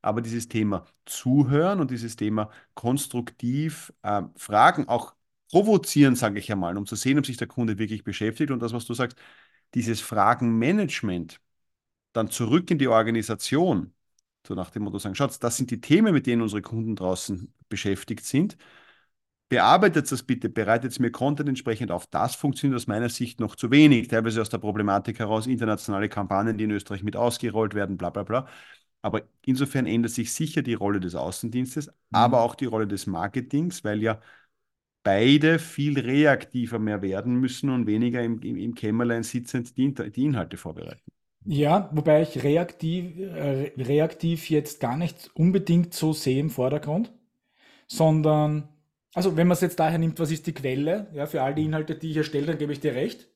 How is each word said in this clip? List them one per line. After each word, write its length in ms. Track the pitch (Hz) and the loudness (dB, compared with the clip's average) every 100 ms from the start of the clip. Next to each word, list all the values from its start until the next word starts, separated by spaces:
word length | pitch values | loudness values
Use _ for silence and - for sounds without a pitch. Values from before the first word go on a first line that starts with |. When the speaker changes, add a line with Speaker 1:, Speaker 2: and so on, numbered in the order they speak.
Speaker 1:
Aber 200 | 107 110 | -2 -2
dieses 260 | 113 117 113 | -2 -6 -4
Thema 380 | 113 107 95 - _ - | 0 0 0 -6 _ -14
Zuhören 760 | - 127 135 127 143 175 196 | -6 2 4 4 4 2 0
und 100 | 135 | -2
dieses 240 | 123 113 107 | -4 -8 -4
Thema 360 | 107 107 107 - _ | -2 0 -4 -8 _
konstruktiv, 1160 | - 117 139 - 123 120 _ 120 135 156 151 - - | -6 -2 -2 -2 -6 -8 _ -4 -2 -4 -6 -18 -12
ähm, 280 | 104 104 90 - | -4 -4 -4 -14
Fragen, 500 | - 104 135 - 131 | -2 6 6 6 0
auch 260 | 120 - _ _ _ _ | -2 -2 _ _ _ _
provozieren, 640 | 170 208 202 - 151 143 123 | 4 6 4 4 6 6 6
sage 240 | 113 101 | 0 -2
ich 100 | - | -4
einmal, 280 | 101 85 95 | -4 -2 -4
um 80 | 101 | -6
zu 100 | 107 | -4
sehen, 240 | 131 139 | 0 2
ob 60 | 139 | 0
sich 100 | 120 | -6
der 120 | 117 | -8
Kunde 320 | - 113 104 | -4 -2 -2
wirklich 260 | 107 107 - | -4 -6 -8
beschäftigt. 440 | 98 107 110 147 | -4 -4 -2 -2
Und 120 | 127 | -2
das, 100 | 117 | -4
was 140 | 117 117 | -6 -8
du 80 | |
sagst, 240 | 120 123 - - - _ _ _ - | -4 -4 -4 -20 -20 _ _ _ -4
dieses 240 | 113 110 | -2 -4
Fragenmanagement 1400 | - 107 101 120 123 113 123 208 185 - 107 87 78 - _ _ _ _ _ _ _ | -4 2 2 2 2 2 2 2 0 -4 -4 -4 -6 -14 _ _ _ _ _ _ _
dann 160 | 117 107 | -4 -4
zurück 420 | - 117 160 175 | -2 2 2 2
in 60 | 160 | 0
die 100 | 131 | 4
Organisation, 1040 | 113 110 113 107 107 - 135 180 107 - _ _ _ _ _ _ | 4 4 0 -2 -4 -2 2 2 2 -2 _ _ _ _ _ _
so 80 | 95 | -8
nach 140 | 90 | -8
dem 140 | 117 | -8
Motto 160 | 104 101 | -6 -6
sagen, 160 | 101 95 | -8 -2
"Schatz, 220 | 139 - | -4 -2
das 180 | 120 - | -4 -2
sind 120 | 127 | -4
die 120 | 117 | -6
Themen, 320 | - 156 220 | 2 4 6
mit 140 | 156 - | 2 2
denen 140 | 117 | 0
unsere 200 | 110 104 | 0 -4
Kunden 340 | 101 113 110 104 | -6 -6 -4 -4
draußen 580 | 92 92 - 95 90 _ _ | -2 -4 -4 -8 -10 _ _
beschäftigt 580 | 101 101 95 - 117 - | -6 -2 -4 -4 -10 -2
sind. 320 | 180 202 - - - _ _ _ _ _ _ _ | 0 0 -4 -20 -20 _ _ _ _ _ _ _
Bearbeitet 640 | 123 95 175 202 160 143 | 4 6 8 6 4 0
das 100 | 131 | -4
bitte, 240 | - 123 110 | -2 -2 -2
bereitet 520 | - 104 117 127 - | -2 2 2 0 -2
mir 120 | 120 | -2
Content 380 | 117 135 147 147 | 0 -2 0 -2
entsprechend 420 | 127 - 110 127 | -2 -4 -4 -4
auf." 160 | 87 - | -6 -4
Das 280 | 76 120 - | -2 -2 -2
funktioniert 420 | 147 131 143 123 | -4 -2 -2 -2
aus 100 | - | -2
meiner 220 | 104 120 | -2 -2
Sicht 300 | - 120 - | -4 -8 -4
noch 160 | 110 - | -6 -4
zu 160 | 113 | 2
wenig. 360 | 139 151 127 - | 6 8 8 4
Teilweise 340 | 113 113 110 | 0 0 -2
aus 80 | 107 | -4
der 100 | 107 | -4
Problematik 600 | 104 104 104 101 104 107 | -4 -2 0 0 -2 -6
heraus, 280 | 110 110 117 | -2 -2 -2
internationale 600 | 127 113 104 - 98 104 | -2 -2 -2 -2 -2 -2
Kampagnen, 500 | - 98 98 110 107 | -4 -2 0 0 -2
die 80 | 110 | -2
in 60 | |
Österreich 320 | 104 - 98 | -4 -6 -8
mit 120 | 104 101 | -6 -2
ausgerollt 580 | 120 - 120 107 107 | -2 -2 -4 -2 -2
werden, 240 | 104 98 92 | -2 -4 -4
bla 140 | 87 | -6
bla 120 | 101 | -6
bla. 240 | 98 117 135 - - - _ _ | -4 -4 -4 -18 -20 -20 _ _
Aber 220 | 110 107 - _ - | -4 -4 -6 _ -2
insofern 420 | 131 139 139 123 | 0 0 -2 0
ändert 240 | 117 117 | 0 0
sich 220 | 117 113 | -2 -6
sicher 280 | - 160 160 | -4 -4 -2
die 140 | 120 113 | -2 -2
Rolle 240 | 101 101 | 0 -2
des 160 | 90 85 | -2 -6
Außendienstes, 720 | 73 - 120 120 127 - 147 | -8 -6 -6 -4 -4 -6 -10
Speaker 2:
Mhm. 60 | _ _ | _ _
Speaker 1:
aber 300 | - 120 127 | 2 4 4
auch 140 | 117 - | 2 0
die 100 | 127 | -4
Rolle 220 | 110 104 | -2 -2
des 200 | 98 - | -4 -6
Marketings, 760 | 87 98 131 127 143 170 - | -4 -4 -4 -4 -2 -2 -4
weil 200 | 107 104 | -4 -2
ja 180 | 110 110 - - _ _ _ _ _ _ | -2 -2 -8 -20 _ _ _ _ _ _
beide 560 | - 98 120 147 156 165 | 0 4 6 6 6 2
viel 400 | 160 - 147 143 | 0 -4 -2 -2
reaktiver 800 | 120 139 151 135 - 127 117 117 | 0 4 6 4 0 -6 -4 -2
mehr 220 | 107 104 | -2 -2
werden 340 | 95 95 113 123 | -2 -2 0 0
müssen 340 | 127 127 143 | 0 -2 -2
und 160 | 127 107 | 0 0
weniger 340 | 107 120 120 | 2 0 0
im, 180 | 117 113 | -2 -4
im, 160 | - 120 | -6 -6
im 180 | 110 117 | -6 -4
Kämmerlein 480 | 110 113 120 117 | -2 0 0 0
sitzend 540 | 113 127 120 131 120 - | -2 -6 -6 -8 -6 -2
die 80 | 135 | -2
Inter-, 240 | 139 - | 0 -8
die 140 | 117 143 | -2 -2
Inhalte 320 | 123 82 - | 0 -4 -8
vorbereiten. 540 | 85 82 - - - _ _ _ - | -12 -12 -14 -18 -20 _ _ _ -6
Speaker 2:
Ja, 440 | 147 147 185 180 | 0 2 2 2
wobei 280 | 151 143 151 | -2 4 4
ich 220 | 160 - | 4 0
reaktiv, 760 | 135 156 175 - 160 175 175 165 | 2 2 0 -4 -4 -4 -6 -10
äh, 540 | 190 165 143 135 147 - | -10 -6 -4 -2 -4 -6
reaktiv 720 | 127 147 160 - 165 165 - | 0 2 2 0 -2 -2 0
jetzt 300 | 151 151 - | 0 0 -6
gar 160 | 123 131 | -4 -2
nicht 340 | 175 - - | -4 -6 -18
unbedingt 600 | - 165 190 196 170 175 | 2 4 4 4 2 2
so 200 | - 156 | 0 -2
sehe 260 | 156 - 131 | 0 0 0
im 100 | 151 | -2
Vordergrund, 640 | - 127 147 147 156 233 - _ _ _ _ _ _ _ | 0 0 0 -2 -2 -4 -8 _ _ _ _ _ _ _
sondern, 840 | - 160 156 156 151 151 151 147 _ _ _ _ - | 2 4 4 4 4 2 -2 -6 _ _ _ _ -2
also 220 | 185 160 | 0 4
wenn 100 | 175 | 4
man 80 | 175 | 4
es 60 | |
jetzt 180 | 180 - | 2 2
daher 180 | 160 165 | 2 2
nimmt, 220 | 165 156 | 0 0
was 120 | 160 | -2
ist 160 | 160 - | -2 -4
die 60 | |
Quelle, 540 | - 135 131 151 196 208 | -6 -4 -2 0 -2 -4
ja, 120 | 156 147 | -8 -6
für 160 | 160 | -2
all 140 | 135 147 | 0 0
die 100 | 156 | 0
Inhalte, 300 | 156 156 156 | -2 -4 -6
die 160 | 160 | -4
ich 60 | 156 | -2
erstelle, 300 | 151 143 147 | 0 -2 -2
dann 100 | 151 | -2
gebe 160 | 147 | -4
ich 80 | 143 | -2
dir 120 | 151 | -2
recht 360 | 123 185 - - | -2 -4 -6 -20